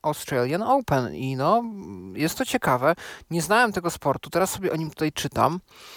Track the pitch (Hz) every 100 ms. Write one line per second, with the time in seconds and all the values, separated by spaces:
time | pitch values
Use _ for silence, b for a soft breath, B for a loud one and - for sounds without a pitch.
0 | 156 147 - 135 123 170 220 277 240 139
1 | 120 76 131 131 147 226 233 202 95 95
2 | 92 98 160 - 262 262 - 127 139 170
3 | B B B 165 156 214 240 196 170 -
4 | 143 - - 170 190 - 190 160 160 -
5 | 156 - - 120 123 180 - B B